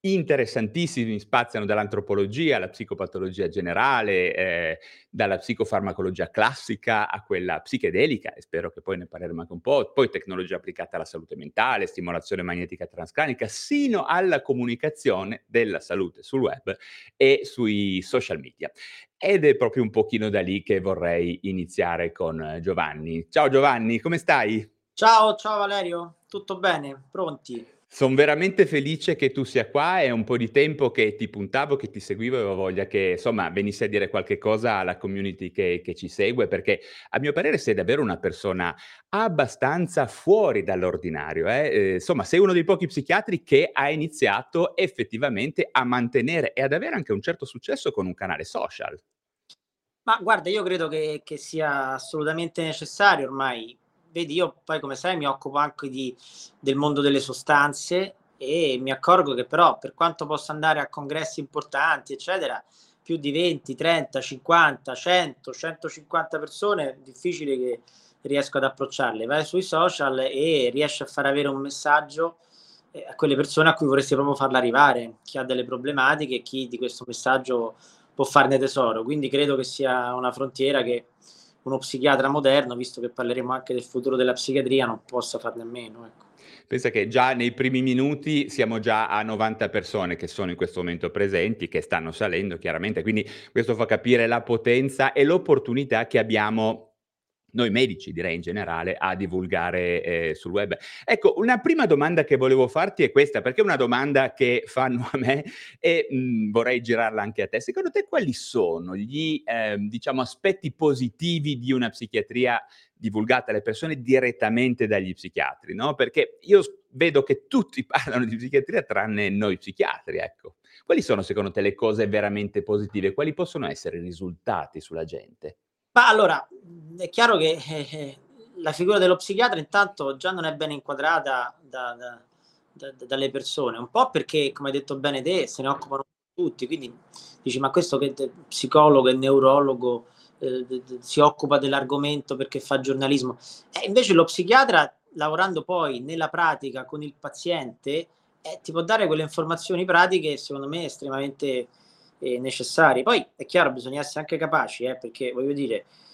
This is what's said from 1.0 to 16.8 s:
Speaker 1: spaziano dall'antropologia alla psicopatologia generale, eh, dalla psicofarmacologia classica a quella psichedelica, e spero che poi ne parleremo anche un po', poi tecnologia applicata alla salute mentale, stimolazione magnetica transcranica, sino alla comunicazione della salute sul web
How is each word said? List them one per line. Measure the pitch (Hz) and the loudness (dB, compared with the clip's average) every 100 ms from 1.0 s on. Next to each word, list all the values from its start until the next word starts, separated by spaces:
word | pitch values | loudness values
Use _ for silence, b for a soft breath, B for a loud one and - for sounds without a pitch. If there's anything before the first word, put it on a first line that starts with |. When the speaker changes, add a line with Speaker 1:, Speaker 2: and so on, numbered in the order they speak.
| 113 107 | -4 -4
Speaker 1:
spaziano | - 123 120 113 104 | 0 0 0 -2 0
dall'antropologia | 107 104 104 - 101 101 120 160 113 | 0 0 -4 -2 0 0 0 0 0
alla | 87 | -2
psicopatologia | - 104 85 92 92 95 92 87 | -8 -10 -8 -8 -6 -6 -4 -4
generale, | 95 87 87 131 127 104 92 90 - | -4 -2 0 2 2 2 2 2 0
eh, | 92 85 82 80 B B B | -2 0 -2 -6 B B B
dalla | - 101 92 | -2 0 0
psicofarmacologia | - 113 107 101 98 92 92 92 85 | -2 -4 -2 -2 -2 -4 -4 -4 -4
classica | - 113 135 - 117 - 107 - | 0 0 0 -8 -6 -2 0 0
a | 101 | -4
quella | - 92 90 78 | -4 -4 -2 -6
psichedelica, | - 127 85 92 156 107 - | -4 -4 0 2 2 0 -8
e | - | -16
spero | - 82 85 | -10 -8 -8
che | - | -8
poi | - 90 | -8 -8
ne | 85 | -8
parleremo | - 87 82 | -12 -10 -10
anche | 85 | -10
un | 87 | -8
po', | 123 139 - | 0 0 2
poi | - 123 | 2 0
tecnologia | - 98 92 90 90 | 0 -8 -8 -6 -8
applicata | - 90 87 85 | -10 -12 -10 -8
alla | 80 | -10
salute | 82 80 - | -12 -14 -14
mentale, | 73 - 123 113 92 | -6 -2 0 0 -4
stimolazione | - 87 85 - 92 | -6 -6 -6 -6 -6
magnetica | 90 87 90 - 87 | -4 -6 -8 -10 -14
transcranica, | 87 82 - 156 120 110 | -14 -8 -4 -2 -2 -6
sino | - - 294 277 202 | -8 -4 -2 0 0
alla | - 175 185 143 | 0 0 2 0
comunicazione | - 123 120 120 151 - 127 92 95 113 _ | 0 -2 -2 -4 -4 -2 0 0 -2 -10 _
della | 117 110 80 | 0 2 -2
salute | - 92 90 - | -4 -4 -4 -8
sul | - 135 | -6 -2
web | 113 - - 98 | 0 -2 -8 -10